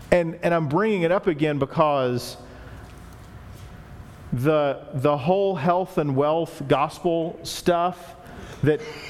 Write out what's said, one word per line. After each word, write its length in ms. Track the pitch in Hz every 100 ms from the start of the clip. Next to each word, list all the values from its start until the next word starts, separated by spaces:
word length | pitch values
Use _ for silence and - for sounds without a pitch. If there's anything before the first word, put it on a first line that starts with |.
| -
And, 260 | 180 165 165
and 100 | 175
I'm 160 | 170 151
bringing 340 | 156 220 202
it 100 | 165
up 160 | 190 -
again 320 | 143 151 143
because 760 | - - 156 143 127 123 - - - - - - - - - - - - - - - - - - - - -
the, 540 | 120 139 156 143 135 -
the 220 | 139 143 147
whole 380 | 139 190 196
health 440 | 180 160 175 185 -
and 180 | 147 135
wealth 460 | 147 165 165 - 139
gospel 720 | 139 156 - 180 165 160 -
stuff 720 | - - - 170 175 175 - - - - - -
that, 160 | 135 151 - - -